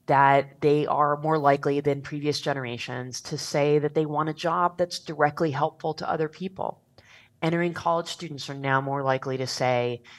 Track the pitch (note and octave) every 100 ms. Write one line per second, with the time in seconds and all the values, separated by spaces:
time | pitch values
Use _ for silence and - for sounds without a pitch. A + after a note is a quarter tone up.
0 | - C#3 C#3 C#3 C#3 - D3+ D3 D3 C#3
1 | D3 D3 D#3 D#3 C#3+ C#3+ C#3+ C#3+ C#3+ C#3
2 | C#3 D3 D3 D3 D3+ C#3+ B2 A#2 - B2
3 | B2+ A#2+ - D3 - D3+ D3 D3 D3 D3+
4 | D#3 D3 D#3 D#3 E3+ F3 F3 F3 F3+ -
5 | - D3+ D3 D3 E3 C3+ D#3 - D#3+ D3+
6 | - E3 D#3 - F#3+ F#3+ - - _ _
7 | - - _ - D#3+ E3+ F3 E3+ E3+ E3+
8 | E3+ - E3 C#3 C#3 C#3 C#3 C3+ C#3 C#3
9 | C3+ C3 C3+ C3 B2+ - B2+ B2 B2 A#2+
10 | -